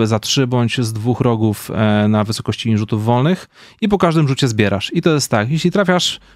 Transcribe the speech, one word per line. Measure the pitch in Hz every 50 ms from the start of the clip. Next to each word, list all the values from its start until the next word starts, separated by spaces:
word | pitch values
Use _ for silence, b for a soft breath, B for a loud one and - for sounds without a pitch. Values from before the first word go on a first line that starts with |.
| 117
za | 107 113 104
trzy, | - - - 143 131
bądź | 123 127 123 120 110 - -
z | 123 110 110
dwóch | 110 107 123 120 -
rogów, | 120 123 117 110 110 110 101 - - - -
e, | 98 107 107 104 104 107
na | 104 107 107 104
wysokości | 107 113 - - - 104 - - 117 110
rzutów | 104 107 - 117 107 107
wolnych | 113 120 123 131 160 185 - - _ B B B B B B
i | - 208
po | 202
każdym | 185 - 170 156 165 151
rzucie | 131 135 - 143
zbierasz. | 123 110 107 107 101 101 95 - - -
I | 175
to | - 175 156
jest | 143 - -
tak, | - 107 104 123
jeśli | 160 156 - 180
trafiasz | - 202 202 180 185 175 - - - - b b b